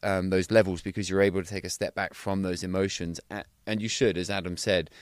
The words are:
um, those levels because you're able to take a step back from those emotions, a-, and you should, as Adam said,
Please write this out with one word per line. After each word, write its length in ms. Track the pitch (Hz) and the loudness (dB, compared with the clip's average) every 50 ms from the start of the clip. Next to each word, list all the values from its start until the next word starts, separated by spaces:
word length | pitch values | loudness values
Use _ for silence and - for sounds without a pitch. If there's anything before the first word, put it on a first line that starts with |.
um, 260 | - 104 95 95 90 95 | -2 0 0 0 2 2
those 220 | 95 92 90 - | 2 2 4 4
levels 320 | 110 113 104 95 92 85 | 6 6 6 4 2 -4
because 260 | - 101 95 107 101 87 | -4 -6 -6 -4 -2 0
you're 140 | 92 95 | 4 4
able 200 | 98 101 90 95 | 4 4 4 0
to 60 | 90 95 | -4 -4
take 160 | 101 95 - | -6 -8 -6
a 60 | 90 | -8
step 240 | - - 107 90 - | -6 -4 -4 -4 -2
back 180 | - 95 87 | -4 -6 -6
from 300 | - - - 101 98 98 | -6 -6 -4 -2 -2 0
those 200 | 95 92 90 87 | 0 -2 -2 -4
emotions, 580 | 95 92 90 95 95 95 - - 90 85 85 - - - | -4 -2 0 0 0 0 -2 -4 -6 -6 -8 -10 -12 -12
a-, 140 | - 101 - _ _ _ - | -12 -12 -12 _ _ _ -6
and 140 | - 110 107 | -4 -4 -2
you 80 | 104 113 | -2 -2
should, 300 | - - 135 107 87 87 | 0 2 2 4 2 2
as 100 | 90 90 | -2 -2
Adam 260 | 101 98 85 90 90 - | -2 -4 -4 -4 -6 -4
said, 320 | - 107 95 90 78 - - - | 0 2 2 2 2 -2 -8 -20